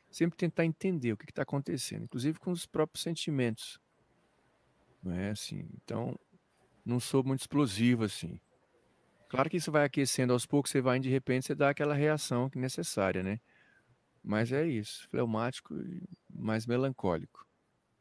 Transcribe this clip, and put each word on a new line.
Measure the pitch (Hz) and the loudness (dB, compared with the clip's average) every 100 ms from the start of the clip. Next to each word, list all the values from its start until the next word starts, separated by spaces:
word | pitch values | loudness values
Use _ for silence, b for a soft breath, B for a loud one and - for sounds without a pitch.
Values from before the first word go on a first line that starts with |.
| _ | _
sempre | - 170 - | 0 0 0
tentar | 175 - | -2 0
entender | 165 160 190 175 120 | 0 0 -2 0 0
o | 107 | -2
que | - | -4
que | |
tá | - | -6
acontecendo, | 143 143 135 131 - 104 113 | -2 -2 -2 -4 -6 -8 -8
inclusive | 123 135 160 | -4 -4 -4
com | - | -4
os | 175 - | -6 -4
próprios | 165 156 - | -2 -2 -2
sentimentos. | - 170 - 143 120 110 - - _ _ _ _ _ _ _ _ _ _ _ _ | -6 -4 -2 0 0 -2 -8 -16 _ _ _ _ _ _ _ _ _ _ _ _
Não | 92 | -6
é | 90 98 | -4 -4
assim? | 104 - - - - | -6 -8 -10 -10 -14
Então, | - 110 123 - _ _ _ _ _ _ | -8 -6 -6 -8 _ _ _ _ _ _
não | - 123 | -4 -2
sou | - 135 | 2 2
muito | 131 135 | 2 0
explosivo, | - 143 139 98 117 123 | 0 2 2 4 4 4
assim. | 107 - 85 90 _ _ _ _ _ _ _ _ - | 2 -2 -10 -12 _ _ _ _ _ _ _ _ -4
Claro | 127 147 | 0 0
que | 180 | 0
isso | 160 | 2
vai | 151 143 | 4 4
aquecendo | 147 135 - 127 | 2 2 2 2
aos | 123 - | 2 2
poucos, | 143 139 | 2 2
você | 139 | 2
vai, | 127 127 | 2 2
de | 131 | 2
repente, | 135 - 127 - | 0 2 0 0
você | |
dá | 143 139 | 2 2
aquela | 143 147 | 2 0
reação | 147 147 151 - 123 131 | 2 2 2 0 0 0
que | 131 | -2
é | |
necessária, | 127 - 170 - 95 92 | -4 -4 -4 0 2 2
né? | 95 107 - _ _ _ _ _ _ _ | -2 -4 -8 _ _ _ _ _ _ _
Mas | - 107 117 | -2 0 2
é | 135 165 | 0 0
isso, | 120 104 - - | 0 -4 -10 -6
fleumático | - 120 110 117 - - 73 | -2 0 0 -2 -4 -10 -10
e | - - - - - | -8 -10 -12 -16 -16
mais | - 107 110 117 | -6 0 0 2
melancólico. | 120 135 131 98 82 - - - _ _ _ _ _ | 0 0 0 0 0 -2 -16 -20 _ _ _ _ _